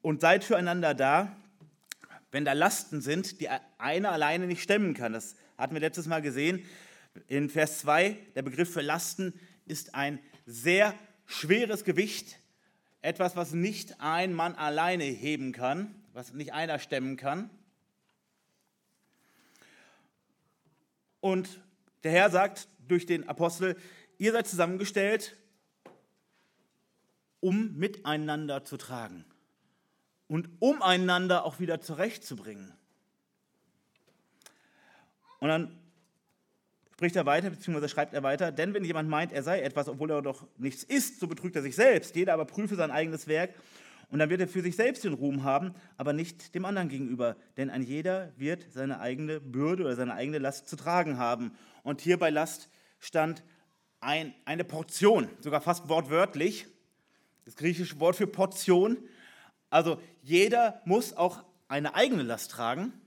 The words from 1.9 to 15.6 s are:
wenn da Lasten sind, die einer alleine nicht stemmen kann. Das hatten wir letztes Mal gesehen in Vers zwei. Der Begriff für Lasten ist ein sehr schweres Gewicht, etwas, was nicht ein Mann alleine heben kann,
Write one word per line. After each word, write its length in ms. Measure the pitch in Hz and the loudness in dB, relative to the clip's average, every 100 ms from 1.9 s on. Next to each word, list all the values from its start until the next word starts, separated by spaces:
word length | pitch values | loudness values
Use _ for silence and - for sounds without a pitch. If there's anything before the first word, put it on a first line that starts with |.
| - - - _ | -20 -18 -20 _
wenn 140 | 139 | -2
da 80 | 143 | 0
Lasten 480 | 139 185 - - 151 | 4 2 2 -6 -6
sind, 400 | 123 160 185 - | -2 -2 -4 -8
die 80 | 156 131 - - | -6 -6 -8 -8
einer 340 | 123 165 202 | -2 0 0
alleine 340 | 165 147 170 180 | 2 2 2 -2
nicht 160 | 170 | -4
stemmen 300 | - 208 190 | 0 2 2
kann. 220 | 123 120 | 0 -4
Das 220 | 110 - - - - | -4 -10 -18 -20 -6
hatten 160 | 131 | -4
wir 80 | 156 | -2
letztes 260 | 156 175 160 | -2 -2 -2
Mal 140 | 160 | -2
gesehen 460 | 147 127 151 180 - - - - - - - | -2 0 0 0 -8 -20 -20 -20 -20 -20 -4
in 200 | 139 147 | -2 0
Vers 300 | 156 156 - | 2 0 0
zwei. 400 | 143 151 196 208 - | 2 4 4 0 -8
Der 80 | 135 | -8
Begriff 280 | 135 127 170 | -6 -2 -2
für 120 | 170 | 0
Lasten 580 | 143 165 - - 190 - - _ | -2 -2 -4 -4 -6 -6 -20 _
ist 300 | - 156 - | -12 -12 -8
ein 240 | 127 143 143 - - | -4 -2 -4 -12 -20
sehr 480 | - 117 143 185 208 196 - _ | -18 -2 4 6 6 2 -16 _
schweres 600 | _ - 151 208 226 214 | _ -8 2 2 2 -2
Gewicht, 540 | - 170 208 - - - _ _ _ _ _ _ | 0 0 0 -4 -12 -20 _ _ _ _ _ _
etwas, 340 | 151 170 180 | -6 -2 -2
was 180 | 180 165 | -2 -4
nicht 440 | 165 196 208 - - | -2 -2 -4 -12 -6
ein 320 | 147 165 185 | -2 0 0
Mann 200 | 170 170 | -2 -2
alleine 500 | 170 151 147 170 180 | -2 -2 0 0 0
heben 480 | 143 113 135 151 131 | -4 -4 -4 -4 -6
kann, 420 | 117 | -4